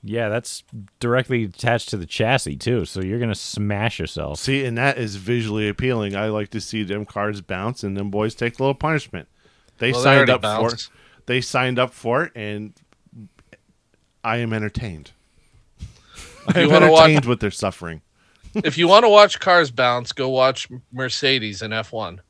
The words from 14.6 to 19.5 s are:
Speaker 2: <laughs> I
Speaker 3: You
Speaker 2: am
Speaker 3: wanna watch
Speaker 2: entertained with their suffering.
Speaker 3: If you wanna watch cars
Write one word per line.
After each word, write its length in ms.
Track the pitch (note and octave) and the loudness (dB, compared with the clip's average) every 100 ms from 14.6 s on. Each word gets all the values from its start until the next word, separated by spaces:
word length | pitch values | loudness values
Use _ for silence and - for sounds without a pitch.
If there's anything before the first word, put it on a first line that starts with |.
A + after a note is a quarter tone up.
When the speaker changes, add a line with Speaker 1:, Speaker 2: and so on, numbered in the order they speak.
| G#2+ - A#2 D#2+ C#2+ _ _ _ _ _ _ _ | -4 -6 -10 -12 -18 _ _ _ _ _ _ _
Speaker 2:
<laughs> 720 | - - _ - - - - | -20 -20 _ -20 -20 -18 -2
I 60 | F3+ | 2
Speaker 3:
You 60 | D#3+ | 6
Speaker 2:
am 60 | |
Speaker 3:
wanna 180 | E3 F3 | 6 8
watch 120 | D#3+ D#3+ | 10 10
Speaker 2:
entertained 140 | D3+ A#2+ | 8 2
with 140 | B2 | 0
their 100 | G#2 | -2
suffering. 520 | - G2+ - F2 E2 _ _ _ _ - | -2 -6 -4 -12 -12 _ _ _ _ -10
Speaker 3:
If 240 | G#3+ D#3+ C3+ | -4 -4 0
you 100 | E3+ | 6
wanna 200 | G3+ A#3+ | 8 8
watch 300 | G#3 G#3 - | 8 6 4
cars 300 | - | 2